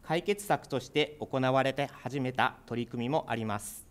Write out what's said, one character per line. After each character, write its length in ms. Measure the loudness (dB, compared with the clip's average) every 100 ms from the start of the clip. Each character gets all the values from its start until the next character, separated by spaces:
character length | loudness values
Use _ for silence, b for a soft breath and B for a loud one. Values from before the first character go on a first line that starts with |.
解 180 | 0 0
決 240 | 2 -2 2
策 220 | 0 2
と 140 | -4
し 80 | 0
て 280 | 0 0 -2
行 180 | -4 2
わ 260 | 4 4
れ 100 | 4
て 140 | 2 -4
始 320 | -4 -6 -2
め 120 | -2
た 260 | 2 0 0 -6
取 160 | -4
り 40 | -4
組 180 | -4 0
み 40 |
も 160 | 0 0
あ 60 | -2
り 80 |
ま 160 | -2 -4
す。 280 | -6 -14 -18